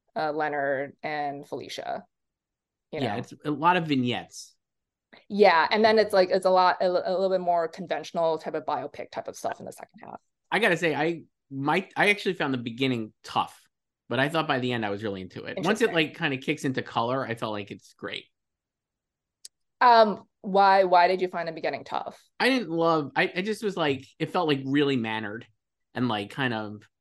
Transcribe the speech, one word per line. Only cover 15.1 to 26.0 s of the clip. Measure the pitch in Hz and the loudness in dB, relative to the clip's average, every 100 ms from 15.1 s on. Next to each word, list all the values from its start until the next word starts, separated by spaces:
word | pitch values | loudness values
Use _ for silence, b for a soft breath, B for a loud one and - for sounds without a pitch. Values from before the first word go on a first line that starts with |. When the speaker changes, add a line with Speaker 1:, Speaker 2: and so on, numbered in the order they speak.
| 95 | -8
Speaker 2:
into | 95 - - | -10 -12 -12
it. | - | -4
Once | 190 220 | -2 0
it, | 226 | 2
Speaker 1:
Interesting. | |
Speaker 2:
like, | 175 151 - | 2 0 -2
kinda | 160 135 | -4 -4
kicks | 135 147 | -4 -4
into | 143 127 | -4 -4
color, | 113 117 117 135 117 | -4 -2 -2 -2 -4
I | |
felt | 113 117 | -6 -6
like | 104 101 | -6 -8
it's | 98 - | -14 -18
great. | _ - - - _ _ _ _ _ _ _ _ _ _ _ - _ _ - | _ -12 -10 -14 _ _ _ _ _ _ _ _ _ _ _ -20 _ _ 4
Speaker 1:
Um, | 254 233 220 190 - _ | 8 8 8 4 -10 _
why, | 220 190 196 190 | -2 4 6 6
why | 190 180 175 | 6 6 6
did | 185 | 2
you | 180 | -2
find | 180 165 | -4 -8
the | |
beginning | 160 160 143 | -6 -6 -6
tough? | - - - - _ - | -6 -8 -8 -14 _ -2
Speaker 2:
I | 226 | 0
didn't | 262 160 | 0 -2
love, | 165 165 160 139 151 | 0 2 2 0 -2
I, | 190 175 | -2 -2
I | |
just | 196 208 | -4 -4
was | 214 185 | -4 -2
like, | 151 131 - - | 0 -2 -6 -8
it | 156 | -4
felt, | 185 165 | 0 2
like, | 139 | 0
really | 135 143 143 135 | 0 2 2 0
mannered | 113 110 107 110 - _ _ _ _ | -2 -4 -6 -10 -16 _ _ _ _
and, | 120 | -4